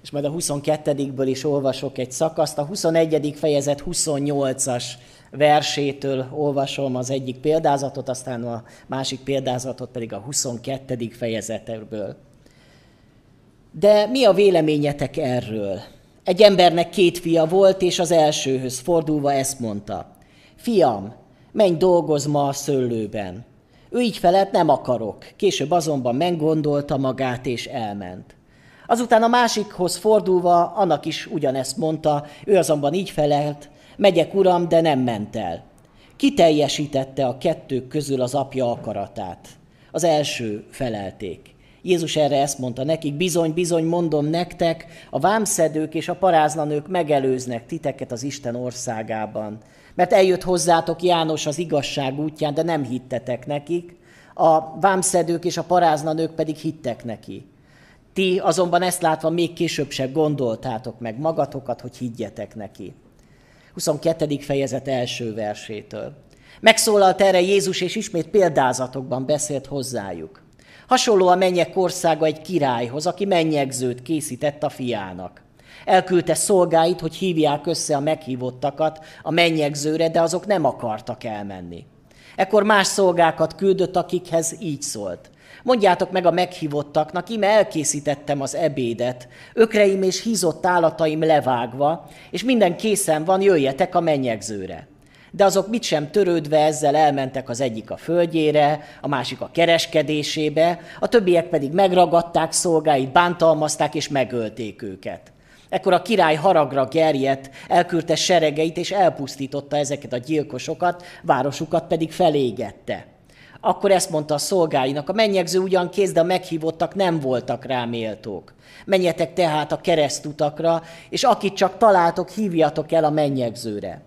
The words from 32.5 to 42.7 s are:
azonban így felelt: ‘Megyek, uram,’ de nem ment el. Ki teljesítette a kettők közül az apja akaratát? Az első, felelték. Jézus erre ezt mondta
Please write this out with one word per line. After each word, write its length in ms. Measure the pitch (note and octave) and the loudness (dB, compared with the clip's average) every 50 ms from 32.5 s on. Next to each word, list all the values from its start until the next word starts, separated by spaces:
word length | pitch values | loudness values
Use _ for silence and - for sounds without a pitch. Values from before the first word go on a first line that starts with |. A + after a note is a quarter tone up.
| G3+ | 4
azonban 380 | F#3 D#3+ - D#3 D3+ C#3+ C#3+ D#3 | 4 4 2 0 0 0 0 0
így 160 | F#3+ F#3+ - | -2 -4 -4
felelt: 580 | - - D3 D3 D3 C#3+ D3 D3 C#3+ - - - - - - - - | -2 0 2 2 2 2 0 -2 -6 -8 -14 -20 -20 -20 -20 -20 -4
‘Megyek, 380 | - - G3 F3+ E3 D3+ - - | 2 4 4 6 4 0 2 2
uram,’ 340 | G3 F#3+ F#3 F3+ F3 F3 E3 | 2 4 4 4 4 2 4
de 120 | E3+ E3 | 4 4
nem 180 | E3 D#3+ C#3+ C3 | 4 4 2 2
ment 380 | B2+ B2 A2+ G2+ G#2 G2+ - | 0 -2 -2 -4 -6 -8 -6
el. 280 | A2+ G2+ F2 E2+ - - - _ _ _ _ _ - - _ - | -8 -6 -6 -8 -10 -12 -20 _ _ _ _ _ -20 -20 _ -6
Ki 180 | - - C#4 C#4+ | 0 0 0 4
teljesítette 920 | D#3+ E3+ E3 D#3 D3+ C#3+ C3+ - - D3 C#3+ - C3+ C3+ C3+ - C#3+ C3+ | 6 6 6 6 4 2 0 0 -4 -6 -2 -2 -4 -4 -4 -4 -2 -2
a 120 | B2 B2 C3 | -2 -2 -2
kettők 500 | - F3 D#3 - - - C3+ B2 B2 B2+ | -2 -2 -2 -2 -6 -6 -6 -6 -6 -4
közül 320 | D3 D3+ C#3 C3+ C3+ B2+ | -6 -6 -2 -2 -2 -2
az 140 | B2+ A#2+ - | -2 -2 -2
apja 360 | C#3 C3 B2+ - C3 B2+ A#2+ | -4 -4 -2 -4 -2 -2 -2
akaratát? 760 | A#2 - E2 A2 G2+ G2 G2 - - A2 G2 F2+ E2+ - - - - _ _ _ _ _ _ _ | -2 -4 -6 -8 -6 -8 -8 -8 -10 -12 -10 -10 -12 -14 -18 -20 -20 _ _ _ _ _ _ _
Az 140 | - D#3+ E3 | -4 0 2
első, 600 | E3+ D#3 D3+ C#3+ C#3 - - A#2+ A2 G#2 A2 - - | 2 2 2 0 -2 -4 -6 -6 -6 -6 -8 -10 -16
felelték. 840 | - - C3+ A#2+ A2 G#2 G2 F#2 - - G#2+ F#2 D#2 D2+ - - _ _ _ _ _ _ | -8 -6 -6 -6 -4 -6 -8 -10 -10 -10 -10 -10 -10 -12 -18 -20 _ _ _ _ _ _
Jézus 340 | - F3+ F3+ E3 E3 C#3+ - | -2 0 0 0 0 -2 0
erre 240 | D#3 D3+ C#3 D3 C#3 | 0 2 2 2 2
ezt 180 | C#3 C#3+ - - | 0 0 -2 -6
mondta 260 | B2+ B2+ | -6 -8